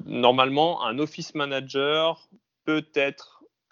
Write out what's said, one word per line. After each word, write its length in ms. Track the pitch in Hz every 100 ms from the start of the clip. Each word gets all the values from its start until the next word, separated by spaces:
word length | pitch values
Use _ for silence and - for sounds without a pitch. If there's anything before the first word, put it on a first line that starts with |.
| 98
normalement, 800 | 123 123 127 131 139 165 170 117
un 140 | 127
office 340 | 151 - 160
manager 920 | 151 143 135 135 135 143 156 160 160 _ - _ _ -
peut 200 | 156 151
être 500 | 147 139 - - - - _ _